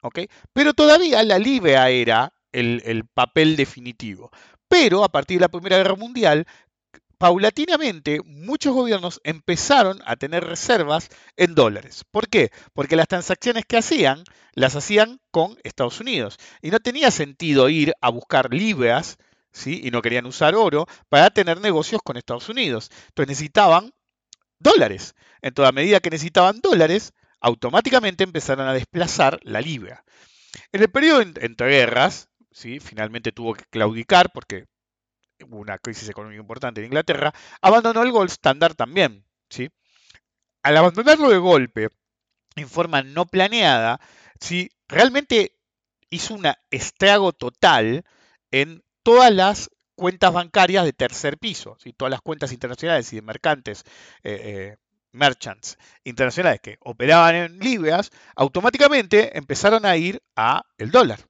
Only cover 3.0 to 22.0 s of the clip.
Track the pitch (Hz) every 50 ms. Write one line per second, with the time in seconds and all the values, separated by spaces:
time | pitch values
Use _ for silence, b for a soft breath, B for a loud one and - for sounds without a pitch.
3 | 110 _ _ - 123 123 _ 165 160 156 160 147 135 131 - - 123 123 117 _
4 | - 110 98 95 - - b b b b b b _ _ 370 359 311 220 175 196
5 | 208 190 _ 147 139 - 185 175 180 170 - 175 170 196 185 185 190 190 190 190
6 | 214 240 247 247 220 170 151 151 170 b b b b b _ _ _ _ _ -
7 | _ _ _ _ 180 175 175 185 196 214 - - 294 349 349 302 311 254 190 160
8 | 139 151 147 151 - 156 147 143 160 202 277 311 - 294 254 262 254 233 220 190
9 | 175 180 165 - _ 147 165 - _ - 175 - - - 285 277 226 185 190 190
10 | - - 117 _ - 139 165 175 175 165 170 - - - 247 214 160 147 151 165
11 | - - b b b b b - 180 175 165 156 127 110 104 98 - - - -
12 | - _ _ 208 220 - - 214 143 104 b b b b b - 139 135 160 160
13 | 165 - 196 180 165 - 185 _ - 247 240 226 208 _ - 226 220 - 330 294
14 | 180 135 131 151 175 b b b b b b - 131 131 127 147 143 - 208 202
15 | 214 226 247 262 _ _ _ 170 160 190 226 _ _ - - - 135 120 - -
16 | 220 262 247 160 117 101 - _ B B B B - - 196 226 _ 247 240 285
17 | 320 254 - - 156 143 135 _ 170 160 147 139 127 131 156 160 147 139 - _
18 | - 123 117 120 - _ 147 139 127 123 120 160 208 220 208 143 123 117 117 139
19 | 160 - - _ _ _ _ _ _ _ _ - - 135 156 190 - 127 120 120
20 | 110 117 120 123 120 123 127 - 160 151 180 214 226 180 147 147 165 b b b
21 | b b - 143 160 208 _ - 196 170 165 175 208 214 175 156 156 - - 214